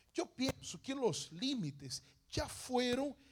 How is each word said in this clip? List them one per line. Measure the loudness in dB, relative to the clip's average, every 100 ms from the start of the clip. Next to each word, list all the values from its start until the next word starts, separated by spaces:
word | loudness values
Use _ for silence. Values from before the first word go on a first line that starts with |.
| _
Yo | -2 -2
pienso | 0 0 -2 -8 -10
que | -4
los | 2 2 2 -4
límites | -4 0 0 -2 -4 -8 -10 -10 -20 -6
ya | -2 -2
fueron | -4 0 4 4 4 0 -4 -16